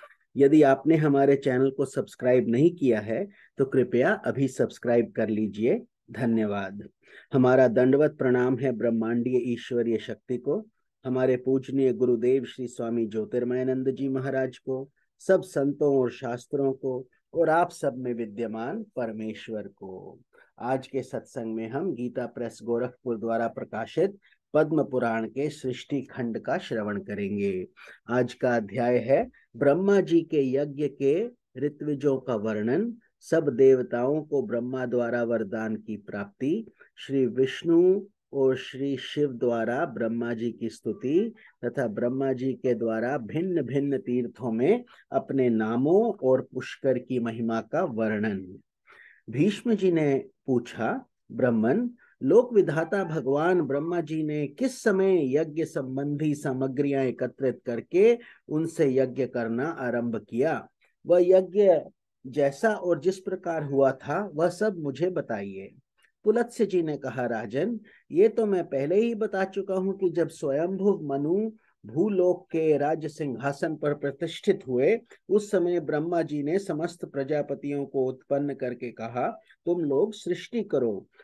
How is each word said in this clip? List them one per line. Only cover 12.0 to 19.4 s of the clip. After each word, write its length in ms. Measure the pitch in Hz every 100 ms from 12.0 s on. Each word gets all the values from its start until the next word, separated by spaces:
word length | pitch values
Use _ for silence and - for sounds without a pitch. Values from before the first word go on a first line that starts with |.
| 123 117 123 135
श्री 220 | 120 - 120
स्वामी 400 | - 117 117 110
ज्योतिर्मयानंद 840 | 110 107 123 120 127 131 131 131
जी 180 | 127 139
महाराज 500 | 131 135 131 131 -
को, 300 | - 131 139 _ _ _
सब 240 | - 185
संतों 560 | 185 147 139 143 147 139
और 120 | 123
शास्त्रों 600 | - 127 123 - 139 135
को 340 | 135 135 127 131 _ _
और 140 | 160 160
आप 220 | 165 175
सब 260 | - 143 123
में 180 | 123
विद्यमान 680 | 117 110 101 113 113 123 220
परमेश्वर 840 | 214 - 113 110 110 107